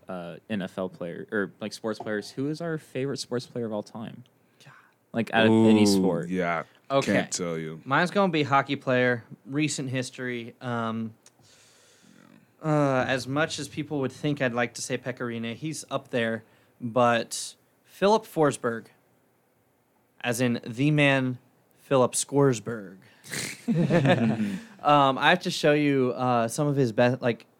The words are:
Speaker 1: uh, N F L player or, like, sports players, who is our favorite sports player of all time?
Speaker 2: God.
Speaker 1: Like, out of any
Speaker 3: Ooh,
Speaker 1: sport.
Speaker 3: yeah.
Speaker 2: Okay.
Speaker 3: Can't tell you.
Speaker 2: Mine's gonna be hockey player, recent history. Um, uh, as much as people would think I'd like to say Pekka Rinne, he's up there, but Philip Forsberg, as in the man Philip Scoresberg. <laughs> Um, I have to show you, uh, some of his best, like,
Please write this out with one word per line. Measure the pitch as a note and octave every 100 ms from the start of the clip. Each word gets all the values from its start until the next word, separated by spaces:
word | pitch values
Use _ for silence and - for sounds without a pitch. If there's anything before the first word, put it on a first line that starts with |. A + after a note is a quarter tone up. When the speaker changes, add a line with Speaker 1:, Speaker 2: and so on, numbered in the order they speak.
| -
Speaker 1:
uh, | F#2 E2+ D#2+ -
N | G#2+
F | F#2 -
L | F#2
player | - F2 D#2+ -
or, | A2 G2 -
like, | G#2+
sports | - A2+ G#2+
players, | A2+ G#2+ G2+
who | - C#3
is | D3+
our | E3+ D#3
favorite | - C3 C3+ A#2
sports | - B2 -
player | B2 A2+
of |
all | G#2+
time? | - A2 A2 - - _ _ _
Speaker 2:
God. | - - _ _ _
Speaker 1:
Like, | A#2 A2
out | A2+ A2
of |
any | A2+ A2 G#2+
Speaker 3:
Ooh, | G#2
Speaker 1:
sport. | G2 F#2 E2+ E2+
Speaker 3:
yeah. | F2+ F2 E2 D2+ _ -
Speaker 2:
Okay. | C#3 A#2
Speaker 3:
Can't | F#2+ D#2+
tell | - F2 E2
you. | D#2+ D#2+ G2+
Speaker 2:
Mine's | D3 F3
gonna | G3+ G3
be | D#3+
hockey | C3 C#3 C3+ C3+
player, | - B2+ B2 A#2+ - - -
recent | C#3 D3+ D3 C3
history. | C3 B2+ - B2+ A#2+ A#2 -
Um, | B2+ A#2 A2+ A2+ A2+ A2 - _ _ _ _ _ _ _ _ _ G1+ G1+ _ _
uh, | D#3 D3+ C#3+ C3 B2
as | C3 A#2+
much | C#3+ D#3+ -
as | C#3+
people | - D3 D3
would | B2+
think | - D3+ C#3+
I'd | C3
like | A#2+ A#2+ -
to |
say | - B2
Pekka | C3 A#2
Rinne, | B2 A#2 A#2 A2+
he's | D#3 C#3 -
up | C3+ -
there, | B2+ A2+ A2+ - _ _ -
but | A#2+ A#2 A#2+ A#2 - - - - _ _
Philip | _ - F#3+ G#3+ -
Forsberg, | E3+ D3 - A#2+ A2+ G2+ _ _ _ _ _ _ _ _ _ _ _ _ _
as | B2 A#2
in | B2+ A#2 -
the | A2+ D3
man | D3+ C#3+ C3+ B2+ B2 _ _ _ _
Philip | - C3+ A#2+
Scoresberg. | - - C#3 C#3+ A2+ G#2 A#2 F#2+ F#2+ - _ - - - - -
<laughs> | E3+ D3+ E3 C#3 - A2+ A2 G#2 G2 - -
Um, | - D3 C3+ C3
I | D3
have | F3+
to | F#3
show | - D#3
you, | D3 D3 C#3 B2+ -
uh, | B2+ A#2+ A#2
some | C#3 D3
of | C#3
his | B2
best, | G#2 B2 B2+
like, | B2+ A2+ -